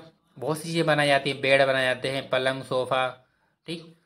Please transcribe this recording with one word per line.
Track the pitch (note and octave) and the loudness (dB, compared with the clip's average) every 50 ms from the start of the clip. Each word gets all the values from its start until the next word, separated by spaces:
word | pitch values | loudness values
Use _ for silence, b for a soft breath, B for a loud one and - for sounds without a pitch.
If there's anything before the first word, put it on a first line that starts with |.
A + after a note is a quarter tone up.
| - - _ _ _ _ - | -8 -16 _ _ _ _ -14
बहुत | C3+ A#2+ C#3 D#3 | -8 -4 -4 -4
सी | D#3 - | -4 -6
चीज़ें | E3 E3 E3 D#3+ | -4 -2 0 2
बनाई | D#3 D3 D3 D3 | 2 2 2 4
जाती | D3 C#3 C#3 C#3+ C#3+ | 4 4 2 2 0
हैं, | C#3 C3+ | -4 -2
बेड | C#3 C3+ C#3 C3+ C#3 | 2 4 4 4 4
बनाए | C3+ C3 C3 C3 | 4 2 2 2
जाते | B2+ B2+ A#2 B2+ C3 | 0 0 -2 -4 -4
हैं, | C3+ C3+ C3 - | -4 -4 -4 -2
पलंग, | - C3 C3 C3 C3 C3+ B2 | -2 0 0 -2 -2 -4 -6
सोफ़ा, | - C3+ B2+ B2+ B2 C#3 C3 C3 B2+ B2 - _ _ _ _ _ _ _ _ - | -4 -4 -2 -2 0 0 0 -2 -2 -6 -10 _ _ _ _ _ _ _ _ -14
ठीक। | - E3+ E3 D#3 - - _ _ | -12 -12 -12 -14 -20 -20 _ _